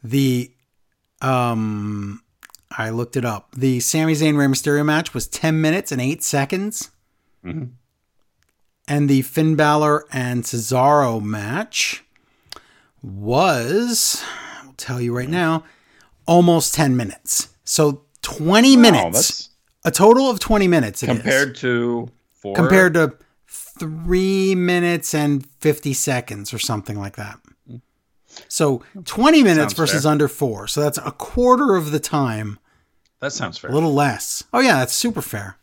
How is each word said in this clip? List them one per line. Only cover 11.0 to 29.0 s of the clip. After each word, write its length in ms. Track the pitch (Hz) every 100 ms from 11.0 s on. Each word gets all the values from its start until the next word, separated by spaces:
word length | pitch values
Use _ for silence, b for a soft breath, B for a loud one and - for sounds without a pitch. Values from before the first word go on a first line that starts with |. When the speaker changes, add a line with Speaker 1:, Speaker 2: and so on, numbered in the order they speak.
| 131 117
Speaker 1:
match 840 | 104 107 104 143 226 - - - _ _ B B B B B B B B
was, 1200 | - 98 104 127 185 151 120 190 240 226 - - B B B B
I'll 100 | B -
tell 240 | - 123
you 140 | 120 123
right 80 | 127
Speaker 2:
Mm-hmm. 60 |
Speaker 1:
now, 320 | 175 165 160 160 b b b b b -
almost 480 | 175 175 165 - -
ten 200 | 143 127
minutes. 540 | 110 - - - - _
So 400 | - - 151 139 _ _
twenty 540 | - - 156 202 262 262
Speaker 2:
Wow, 60 |
Speaker 1:
minutes. 300 | 233 147 87 101
Speaker 2:
that's 340 | - - - _ _ _
Speaker 1:
A 60 | 175
total 400 | - 202 240 269
of 100 | 208
twenty 280 | - 214 185
minutes 340 | 170 113 -
it 80 | 113
is. 60 | 117
Speaker 2:
Compared 400 | - 135 139 120
to 520 | 127 120 120 120 120 _ _
four? 200 | _ - -
Speaker 1:
Compared 380 | 170 190 185
to 220 | 165 151 - _ _ _ - - -
three 760 | 160 156 165 185 190 190 190 185
minutes 580 | 180 175 175 170 -
and 320 | 156 147 143 135 _
fifty 340 | 151 147 147
seconds 600 | 131 - 127 - 104 98
or 60 | 110
something 380 | - 110 98 104
like 160 | 98 -
that. 240 | 104 - _ _ _
Speaker 2:
Mm. 120 | 120 _ _ _ _ _ B B
Speaker 1:
So 360 | - 151 127 - 202